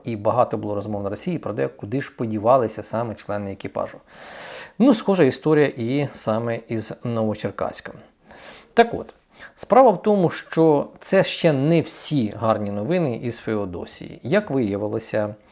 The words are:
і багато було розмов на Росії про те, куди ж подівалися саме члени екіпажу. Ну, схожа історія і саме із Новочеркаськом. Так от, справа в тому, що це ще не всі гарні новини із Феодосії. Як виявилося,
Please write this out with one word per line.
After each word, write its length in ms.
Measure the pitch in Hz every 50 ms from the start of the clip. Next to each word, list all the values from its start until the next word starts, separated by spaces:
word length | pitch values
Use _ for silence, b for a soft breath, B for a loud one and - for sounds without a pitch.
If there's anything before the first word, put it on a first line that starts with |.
| -
і 120 | 123 113
багато 420 | 101 101 110 104 123 117 - 117 107
було 160 | 104 104 104
розмов 280 | 101 104 107 107 101
на 80 | 101 98
Росії 280 | 104 - - - 165 139
про 160 | - 104 107
те, 140 | 131 135 -
куди 340 | - - - 101 123 139
ж 100 | 143 - -
подівалися 640 | - 127 110 107 107 101 117 131 135 113 107 - 107
саме 320 | 101 - - 110 123 113 101
члени 380 | - - - 104 104 101 98
екіпажу. 460 | 95 - - - - - - - - - - B B B B B B B B B B B B B B -
Ну, 160 | 220 285 220
схожа 300 | - - 196 196 180 151
історія 420 | 131 127 - - 156 156 151 143
і 420 | 123 - 120 113 117 135 143 143 - -
саме 440 | - - 113 107 113 117 117 117 117 - -
із 240 | 120 110 101 - - - -
Новочеркаськом. 920 | 120 117 113 110 107 104 - - 104 98 - - - - - - - - - - _ _ _ B B B B B B B B B B _
Так 200 | - 233 226 -
от, 200 | - - - - _ _ B B B B B B
справа 360 | - - - 208 254 269 233
в 120 | 185 165
тому, 280 | - - 156 196 180 151
що 580 | - - - - - 160 160 160 147 143 - - - -
це 220 | - - 190 196
ще 300 | 170 - - - - 165
не 280 | 147 131 135 156 170 160
всі 540 | - - - - - - 156 139 110 104 -
гарні 340 | - - 110 107 107 104 101
новини 500 | 101 104 104 131 180 185 165 135 117 -
із 160 | 131 120 110 -
Феодосії. 800 | - 117 110 104 101 92 87 87 - - - - - - - -
Як 280 | - 120 - - - -
виявилося, 840 | 135 135 117 98 101 98 107 104 110 113 - - - 110 104 104 107 B B B